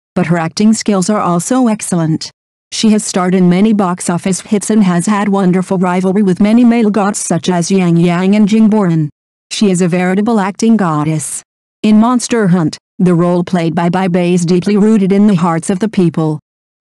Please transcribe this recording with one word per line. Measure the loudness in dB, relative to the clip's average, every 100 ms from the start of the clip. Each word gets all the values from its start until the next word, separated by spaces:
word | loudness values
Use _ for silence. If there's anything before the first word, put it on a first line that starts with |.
| _
but | -4 -2
her | -2
acting | -2 0 0
skills | 2 0 0 0
are | -2
also | -2 -2 -2 0 0
excellent. | -2 -4 -2 -2 -2 -6 -18 _ _ _
She | -2 0
has | 0 -2
starred | -4 0
in | 2 2
many | 2 2
box | 2 -2 -4 -4
office | -4 -4 -6
hits | -4 -4 0
and | 0
has | 2 0 0
had | -2 0
wonderful | 0 0 0 0 -2
rivalry | -2 -2 -2 0
with | 0 2
many | 2 4 4
male | 2 0
gods | 0 -2 -4
such | -4 -4 -2
as | -2 0
Yang | 0 2 2
Yang | 2 2 0 2
and | 2
Jing | 4 2
Boran. | 2 2 0 -2 -8 _ _ _
She | -2 0
is | 2
a | 0
veritable | 0 0 0 0 0
acting | -2 -2 0 2
goddess. | 2 -2 -2 -4 -6 -12 -16 _ _ _
In | 2 2
Monster | 2 0 -2 0 2
Hunt, | 0 0 -6 _ -2
the | 0 2
role | 2 0 -2
played | -2 -2 -2
by | -2
Bai | -2 -2
Bei | 0 0
is | 0 0
deeply | 0 0 2
rooted | 2 2 2
in | 2 2
the | 2
hearts | 0 -2 -4
of | -4
the | -2
people. | 0 0 0 -4 -4 -10 _ _ _